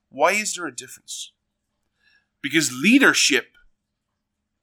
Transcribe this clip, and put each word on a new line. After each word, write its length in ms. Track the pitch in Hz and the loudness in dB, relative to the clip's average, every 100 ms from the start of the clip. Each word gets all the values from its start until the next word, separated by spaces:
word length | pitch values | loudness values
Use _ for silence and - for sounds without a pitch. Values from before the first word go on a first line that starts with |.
| _ | _
Why 240 | 131 160 | 0 0
is 220 | 208 208 | 0 -4
there 120 | 180 165 | -8 -10
a 80 | |
difference? 580 | 120 127 - - - - _ _ _ _ _ _ _ _ _ _ _ | -12 -18 -20 -18 -16 -16 _ _ _ _ _ _ _ _ _ _ _
Because 300 | 143 151 139 | -2 -2 -2
leadership 840 | 127 175 262 208 139 - 131 - _ _ _ _ _ _ _ _ _ _ _ | -2 2 4 4 4 2 0 -2 _ _ _ _ _ _ _ _ _ _ _